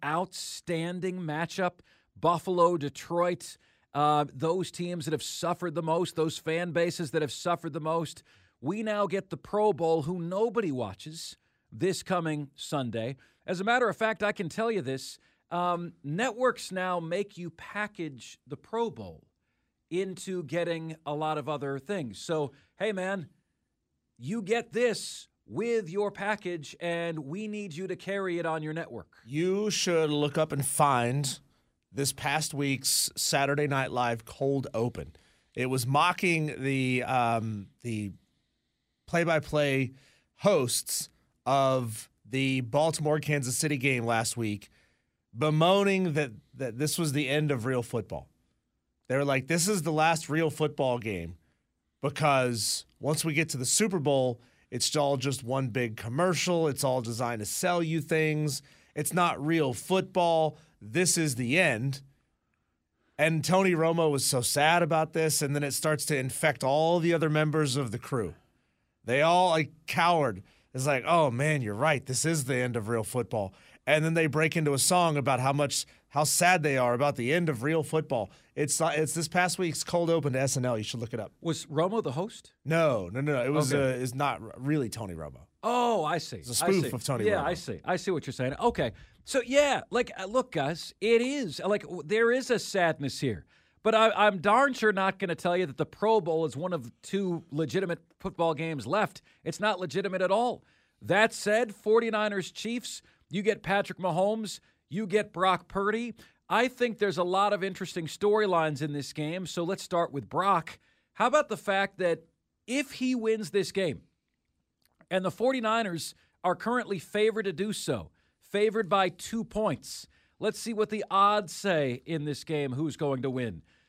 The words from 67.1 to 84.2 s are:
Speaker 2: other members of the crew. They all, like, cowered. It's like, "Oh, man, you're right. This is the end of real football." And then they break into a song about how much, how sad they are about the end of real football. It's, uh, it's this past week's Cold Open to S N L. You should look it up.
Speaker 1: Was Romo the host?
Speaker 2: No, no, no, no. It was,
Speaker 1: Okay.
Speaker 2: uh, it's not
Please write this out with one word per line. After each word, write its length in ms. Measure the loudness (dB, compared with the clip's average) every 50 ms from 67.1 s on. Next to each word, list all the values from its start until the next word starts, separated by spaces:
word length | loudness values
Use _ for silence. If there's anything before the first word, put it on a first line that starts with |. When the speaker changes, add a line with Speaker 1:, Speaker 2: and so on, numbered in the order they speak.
| 2
Speaker 2:
other 160 | 2 2 2
members 460 | 2 2 2 2 2 2 2 2 0
of 160 | -2 -2 -2
the 60 | -4 -8
crew. 360 | -6 -4 -4 -4 -4 -4 -8 -12 _ _ _ _ _ _ _ _ _ _ _ _ -4
They 180 | 0 2 4
all, 280 | 4 6 6 6 6 4
like, 200 | 4 2 0 -2 -6 -12 _
cowered. 560 | -4 0 2 4 4 4 4 2 0 -2 -6 -10 _ _ _ _ _ -6
It's 120 | -2 0
like, 180 | 0 0 0 2
"Oh, 240 | 4 4 4 4 4
man, 320 | 2 0 0 2 0 0
you're 100 | 0 -2
right. 320 | -2 0 2 2 2 0 -2
This 200 | -4 -2 0 0
is 200 | 0 0 0 0
the 100 | 0 0
end 180 | 0 0 0 -2
of 140 | -4 -2 -2
real 160 | -2 -2 -2
football." 500 | -2 -4 -4 -4 -2 -2 -4 -4 -4 -8 -14 -20 -20 -20 -6 _
And 180 | 2 2 4 4
then 100 | 2 2
they 120 | 2 2
break 300 | 2 2 2 2 2 2
into 180 | 0 0 2 2
a 60 | 2
song 360 | 2 4 4 4 4 4 2
about 220 | 2 2 2 2 2
how 140 | 2 2
much, 340 | 2 2 0 0 -2 -4 -6 -8 -12 _ _ _
how 160 | -2 0 0
sad 400 | 2 2 4 6 6 6 6 4
they 120 | 2 2
are 160 | 4 4 4
about 220 | 4 2 2 2 0
the 180 | 0 0 0
end 160 | 2 2 2 0
of 140 | -2 -2
real 220 | -2 0 0 0 0
football. 480 | 0 -2 -2 -2 0 -2 -2 -2 -4 -8 -16 _ _ -4
It's, 240 | -2 -2 0 0 0
uh, 100 | 0 2 2
it's 180 | 0 0 0 -2
this 140 | -4 -4 -2
past 320 | 0 2 2 2 0 -2
week's 240 | -2 -2 -4 -4 -4
Cold 260 | -2 0 0 2 2
Open 220 | 2 2 2 0
to 80 | 0 0
S 160 | 0 0 0
N 80 | 0 0
L. 120 | 0 0
You 60 | -2
should 160 | -4 -6 -8 -8
look 160 | -8 -8 -8
it 60 | -8
up. 100 | -10 -10 _ _
Speaker 1:
Was 260 | -4 -4 -4 -4 -6
Romo 360 | -4 0 0 0 0 0 -2
the 80 | -4 -4
host? 420 | -4 -4 -6 -6 -8 -14 -20 -20 _ _ -4
Speaker 2:
No, 440 | 0 2 4 4 4 2 0 -2 -4
no, 80 | -4 -4
no, 140 | -2 0 0
no. 100 | 0 0
It 60 | 0
was, 220 | 2 2 2 2
Speaker 1:
Okay. 200 | 2 2 2 2
Speaker 2:
uh, 100 | 0 -2
it's 100 | -4 -4
not 280 | -4 -2